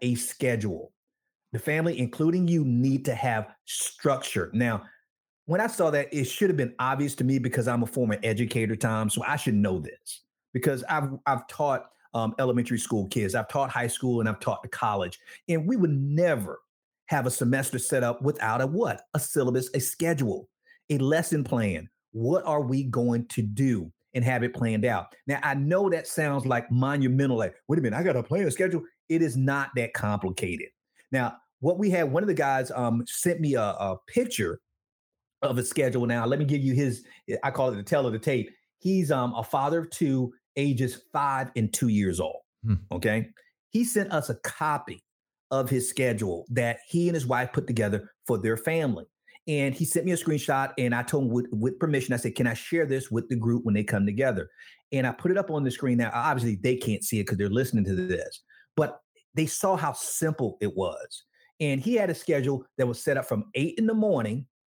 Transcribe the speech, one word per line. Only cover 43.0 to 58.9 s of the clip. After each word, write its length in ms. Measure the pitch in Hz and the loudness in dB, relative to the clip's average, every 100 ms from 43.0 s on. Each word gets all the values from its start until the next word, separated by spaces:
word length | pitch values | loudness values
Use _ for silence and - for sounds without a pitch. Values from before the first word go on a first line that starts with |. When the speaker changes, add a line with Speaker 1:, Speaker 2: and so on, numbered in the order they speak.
| 107 110 110 - _ _ _ | 0 0 -2 -10 _ _ _
Speaker 1:
He 160 | 220 | -2
sent 280 | 233 208 196 | 0 0 0
us 180 | 165 - | -2 -2
a 60 | 110 | -6
copy 680 | - - 156 143 - 90 - _ _ _ _ | -8 -4 -2 -2 -4 -14 -18 _ _ _ _
of 180 | 135 131 | -2 0
his 180 | 131 123 | 0 -2
schedule 560 | - 127 107 101 87 - | 0 0 0 -2 -4 -4
that 300 | 120 117 117 - | -2 0 -2 -4
he 200 | 170 175 | 0 2
and 60 | |
his 120 | 165 127 | 0 0
wife 260 | 123 123 | 0 0
put 140 | - - | -4 -2
together 440 | 117 104 101 - _ - | 0 0 -2 -6 _ -4
for 120 | 110 | -2
their 180 | 110 113 | 0 -2
family. 480 | - 165 143 87 - _ _ - - | 0 0 0 -2 -8 _ _ -14 -4
And 280 | 147 139 127 | 0 0 0
he 80 | |
sent 200 | 160 165 | -2 0
me 60 | 175 | 0
a 60 | 170 | 0
screenshot, 560 | 165 147 - 135 135 - | 0 0 0 0 -2 -2
and 160 | 123 | 0
I 120 | 120 | 0
told 200 | 123 143 127 | 0 0 2
him 40 | |
with, 160 | 120 123 | 0 -2
with 260 | 104 123 - | -2 -2 0
permission, 340 | 160 139 127 | 0 0 0
I 40 | 120 | -2
said, 180 | 113 | -2
"Can 140 | - 123 | 0 0
I 60 | |
share 300 | 110 - 170 | 0 -2 0
this 280 | 147 135 131 | 2 0 -2
with 160 | 113 - | -4 -2
the 80 | 123 | 0
group 280 | 117 120 | 2 2
when 120 | 113 104 | 2 2
they 80 | |
come 200 | 104 104 | 2 2
together?" 460 | 101 101 139 95 - - - - _ | 2 2 0 0 -6 -12 -20 -20 _
And 160 | 135 127 | -2 -2
I 60 | |
put 180 | - 180 | 0 0
it 80 | 190 | 0
up 140 | 190 | 0
on 100 | 151 | 0
the 80 | 135 | -2
screen. 280 | - 135 120 | 0 2 2
Now, 120 | 113 | 2
obviously, 440 | 117 156 139 117 98 | 0 0 2 0 0
they 180 | 127 | 0
can't 300 | 127 123 104 | 0 0 -2
see 160 | - 110 | -2 -2
it 80 | 98 | 0
'cause 100 | 98 | -2
they're 100 | 101 | 0
listening 360 | 117 131 110 | 0 2 2
to 100 | 95 | 2
this, 480 | 92 92 90 - - _ - _ - | 0 -2 -4 -6 -12 _ -20 _ -2
but 220 | 147 | -2